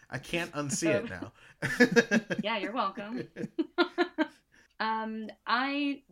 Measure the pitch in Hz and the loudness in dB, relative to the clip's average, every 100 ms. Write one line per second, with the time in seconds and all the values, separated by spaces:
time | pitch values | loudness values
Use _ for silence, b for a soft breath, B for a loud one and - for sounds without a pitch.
0 | - 131 - 170 170 143 143 - 165 151 | -10 -10 -4 -4 -2 -4 -4 0 2 0
1 | - - - B B - 139 139 247 226 | -2 -8 -12 B B -8 0 4 6 6
2 | 226 208 - 185 214 226 196 247 196 202 | 6 4 2 -2 -2 -2 -2 -2 -2 -4
3 | 208 240 - - - - 311 - 349 - | -8 -8 -8 -8 -6 -4 -2 0 0 0
4 | 349 - 302 - _ B B - 220 220 | -2 -2 -4 -6 _ B B -4 -2 -2
5 | 220 220 214 - - 233 269 285 285 277 | -4 -6 -8 -8 -2 0 2 0 -2 -2
6 | - | -8